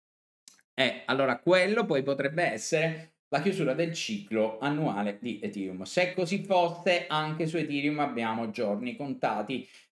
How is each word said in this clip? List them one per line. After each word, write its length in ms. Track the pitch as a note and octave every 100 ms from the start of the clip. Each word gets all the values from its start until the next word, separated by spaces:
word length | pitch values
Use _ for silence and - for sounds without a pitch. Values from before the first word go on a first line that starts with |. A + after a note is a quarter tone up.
| _ _ _ _ - - _
Eh, 280 | - B2+ A2+ -
allora 320 | C3 C3+ B2
quello 460 | - F#3 F#3 A3
poi 180 | G3 D3
potrebbe 400 | C3 C#3 C#3 D#3+
essere 680 | E3 A2 - D#3+ D#3+ D#3+ - _ _
la 120 | C#3
chiusura 340 | F3 F#3 C#3
del 180 | C3 E3+
ciclo 680 | D#3+ - G#2 - A2 G#2+ -
annuale 600 | C#3 D3+ D3+ G2+ G#2 G2+
di 180 | A#2+ G#2
Ethereum. 420 | G#2 G2+ F#2+ F#2
Se 320 | F#2 - F3+
così 280 | F3+ F3 G3
fosse, 640 | - F#3 E3+ E3 - F3 -
anche 400 | D#3 D#3 D#3 D#3+
su 100 | E3+
Ethereum 440 | D3+ C#3+ C#3+ D3+
abbiamo 500 | C#3+ A#2 A2+ A2+ A#2
giorni 460 | G#2+ A2 G#2 B2 A#2
contati 720 | C#3+ B2+ B2+ G#2+ G#2+ B2+ G2+ - -